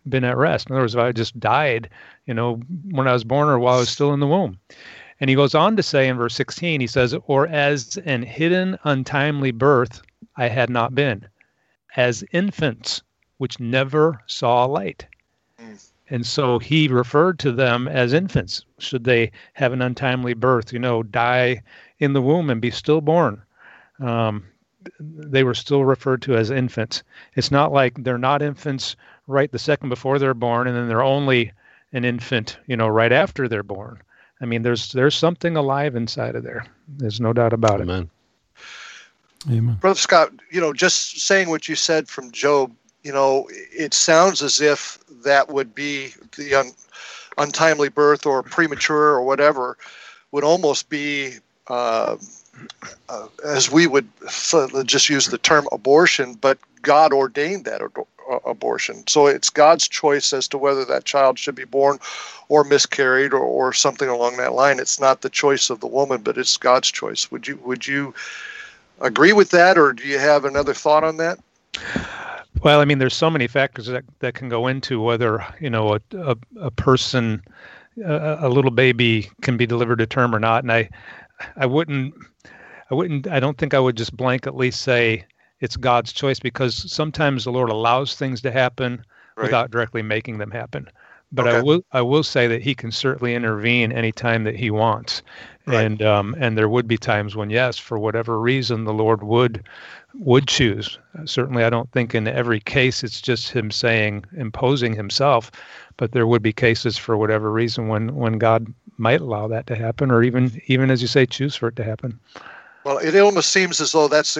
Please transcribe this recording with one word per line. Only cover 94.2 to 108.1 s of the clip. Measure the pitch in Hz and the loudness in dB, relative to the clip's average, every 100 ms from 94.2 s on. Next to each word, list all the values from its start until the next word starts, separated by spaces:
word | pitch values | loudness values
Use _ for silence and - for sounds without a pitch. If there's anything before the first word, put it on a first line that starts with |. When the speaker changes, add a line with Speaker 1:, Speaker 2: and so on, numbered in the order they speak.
| 120 113 | -2 0
Speaker 1:
that | 107 101 | -2 -4
he | 117 | -2
wants. | 107 113 107 117 - - - - - - | 0 0 0 -6 -10 -12 -20 -20 -14 -2
Speaker 2:
Right. | 120 110 | 0 0
Speaker 1:
And, | 107 | 0
um, | 107 104 101 156 | 2 2 0 -2
and | 123 110 | -2 2
there | 107 | 2
would | 120 117 | 2 0
be | 113 | -2
times | - 104 104 107 | 0 -2 -2 -6
when, | 104 | -2
yes, | 113 127 - | 0 0 -4
for | - 113 | -8 -4
whatever | 107 113 113 110 | -2 -2 -4 -2
reason, | 120 135 117 113 | 0 0 -2 -4
the | 110 | -4
Lord | 107 110 110 | 0 0 0
would, | 104 117 123 110 - - - - _ 269 | 2 2 2 -2 -16 -20 -20 -20 _ -6
would | 156 123 135 | 2 4 4
choose. | - 120 101 - - _ 165 | 0 0 -2 -8 -14 _ -16
Uh, | 131 | -8
certainly, | - 131 123 | -4 -2 0
I | 113 | 2
don't | 117 123 | 0 -2
think | 127 113 | -4 -2
in | 113 110 | -2 -2
every | 131 120 107 | -2 0 -2
case | - 139 127 - | -2 0 0 0
it's | 120 - | -8 -6
just | - 117 - | -4 -4 -4
him | 120 107 | -6 -6
saying, | - 120 113 107 101 - 165 | -2 0 2 0 -4 -10 -10
imposing | 113 - 127 139 120 | -10 -2 -2 0 -2
himself, | 107 101 - 139 123 117 - - - - - | -4 -6 0 2 2 -2 -16 -20 -20 -16 -8
but | 117 | -2
there | 127 113 | 0 2
would | 120 | 2
be | 110 | 0
cases | - 120 113 120 107 | 0 2 2 -2 -4
for | - 107 | -2 -2
whatever | 107 107 107 | 0 0 0
reason | 110 117 113 110 | -2 -2 -4 -2
when, | 107 113 | -2 -4